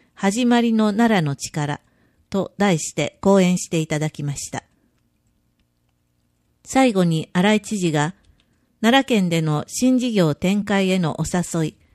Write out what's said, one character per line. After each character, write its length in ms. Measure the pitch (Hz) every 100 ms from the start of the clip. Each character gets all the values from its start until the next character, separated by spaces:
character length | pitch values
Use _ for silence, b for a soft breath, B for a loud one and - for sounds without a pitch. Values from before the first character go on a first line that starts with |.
| _
始 320 | - 196 214 240
ま 140 | 240
り 120 | 233
の 140 | 220 214
奈 360 | 208 233 208
良 0 |
の 140 | 151 139
力 440 | - - 147 147 _ _ _ _ -
と 240 | 196 - -
題 220 | 202 165
し 120 | -
て 260 | - 147 -
講 200 | 196 196
演 160 | 180 180
し 120 | -
て 100 | 165
い 80 | 156
た 140 | 151
だ 100 | 151
き 140 | -
ま 100 | 147
し 160 | 139 -
た。 140 | 135 - _ _ _ _ _ _ _ _ _ _ _ _ _ _ _ _ _ _ _
最 280 | - 262 262
後 120 | 190
に 260 | 175 160 -
新 220 | 180 202
井 60 | 214
知 180 | 208 214
事 140 | 175
が、 220 | 147 151 - _ _ _ _ _ -
奈 240 | 220 269
良 20 | 262
県 220 | 226 180
で 140 | 165
の 220 | 156 151 -
新 300 | - 254 254
事 120 | 247
業 240 | 214 160
展 300 | 143 180 208
開 260 | 202 196 190
へ 80 | 185
の 220 | 160 -
お 40 |
誘 420 | 160 180 170 170 156
い 100 | - _